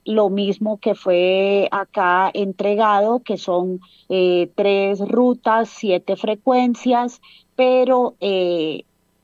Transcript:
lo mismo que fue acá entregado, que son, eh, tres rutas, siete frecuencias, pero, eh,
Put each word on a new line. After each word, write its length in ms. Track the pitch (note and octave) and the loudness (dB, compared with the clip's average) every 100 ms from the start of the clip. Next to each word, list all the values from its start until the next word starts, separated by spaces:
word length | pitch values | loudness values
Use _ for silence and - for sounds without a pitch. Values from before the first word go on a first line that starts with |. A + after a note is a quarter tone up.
lo 260 | - G#3+ G3+ | -2 0 0
mismo 500 | G3+ G3+ F#3+ G#3+ G#3 | 0 -2 -2 -4 -4
que 160 | A3+ G3+ | -4 -2
fue 720 | F#3+ F3 F#3 F#3+ G3 G3+ F#3+ | 0 2 2 2 2 0 0
acá 600 | G3 F#3+ - F3+ F3+ F#3+ | -4 -6 -2 2 2 0
entregado, 840 | G3+ G3 F#3 G3+ G#3 A3 G3+ G#3+ B3 | -2 -6 -2 -2 0 2 2 2 -2
que 180 | - F#3+ | -4 -8
son, 420 | - F3+ F#3 F#3 - _ - | -2 -2 -2 -6 -12 _ -4
eh, 400 | F#3+ F#3 F3+ F3 - | 0 2 2 0 0
tres 440 | G3+ G3 G3 G3 | 0 2 0 -2
rutas, 680 | G3+ A3+ B3 B3 A#3 A3+ A3 | -2 2 2 0 0 0 -2
siete 460 | - G#3+ F3+ - G3 | -4 -2 -2 -2 -6
frecuencias, 1080 | G#3+ G#3+ C4 B3+ B3 A#3 B3 A#3+ B3 - - - _ - | -4 -4 0 2 2 0 0 0 -2 -8 -20 -20 _ 0
pero, 600 | B3+ B3+ B3+ B3+ B3 - | 2 2 2 2 0 -2
eh, 640 | G3 F#3+ F3+ E3+ D#3 - - _ _ _ | -4 -2 0 -2 -4 -6 -12 _ _ _